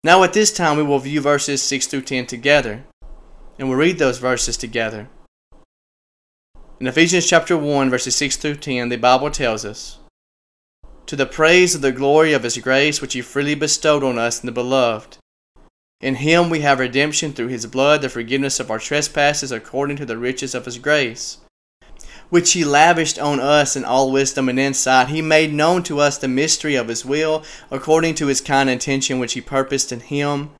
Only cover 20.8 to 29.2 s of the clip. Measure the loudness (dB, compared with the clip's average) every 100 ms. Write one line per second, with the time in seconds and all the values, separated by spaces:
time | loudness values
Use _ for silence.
20.8 | 0 0 0 -6 -14 -14 _ _ _ _
21.8 | -20 -20 -18 -20 0 2 2 0 2 6
22.8 | 6 6 0 -2 -2 0 4 4 4 -2
23.8 | 0 2 4 2 0 0 -2 0 0 0
24.8 | 4 4 4 -2 2 4 4 2 2 2
25.8 | 0 0 0 0 -2 0 0 -2 0 -2
26.8 | -2 -6 -4 -2 0 -2 -4 -20 -10 -8
27.8 | 2 2 2 -2 0 -2 0 2 2 0
28.8 | -2 -2 -2 -4